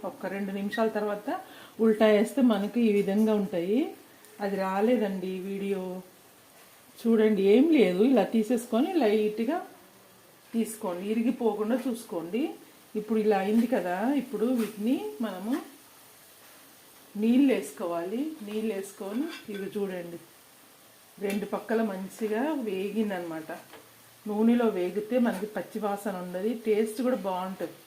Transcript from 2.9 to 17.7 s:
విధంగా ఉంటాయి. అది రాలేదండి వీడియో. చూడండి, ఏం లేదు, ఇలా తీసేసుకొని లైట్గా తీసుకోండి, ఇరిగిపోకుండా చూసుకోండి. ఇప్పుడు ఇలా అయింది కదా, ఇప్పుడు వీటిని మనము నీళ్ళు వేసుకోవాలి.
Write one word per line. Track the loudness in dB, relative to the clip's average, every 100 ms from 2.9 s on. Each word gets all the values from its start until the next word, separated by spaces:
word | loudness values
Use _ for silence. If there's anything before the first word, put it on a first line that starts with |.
| 4
విధంగా | 2 4 4 2
ఉంటాయి. | 0 -2 0 0 0 -6 -20 -20 -20 -8
అది | -6 -4 -2
రాలేదండి | 0 2 2 0 -2 -6 -6 -6
వీడియో. | -6 -4 -4 -6 -10 -14 -20 -20 -20 -20 -20 -20 -20 -20 -4
చూడండి, | 2 6 6 4 6
ఏం | 8 8 6
లేదు, | 4 4 4
ఇలా | 4 4 0
తీసేసుకొని | 2 -2 0 0 2 2
లైట్గా | 2 2 0 -2 -2 -2 -6 -20 -20 -20 -20 -20 -20 -20 -6
తీసుకోండి, | -4 -4 -4 -6 -6 -4
ఇరిగిపోకుండా | 0 0 0 -2 0 -2 -2 -2
చూసుకోండి. | -6 -8 -8 -4 -4 -4 -6 -18 -20 -10 -10
ఇప్పుడు | -2 0
ఇలా | 2 2
అయింది | 2 2 2
కదా, | 0 -2 -2 0 -2
ఇప్పుడు | -2 -2 0 0
వీటిని | -2 -4 -2 -2 -4 -6 -8
మనము | -6 -4 -4 -6 -20 -20 -20 -20 -20 -20 -20 -20 -20 -20 -20 -20 -20 -14 -2
నీళ్ళు | 4 6 6
వేసుకోవాలి. | 2 -2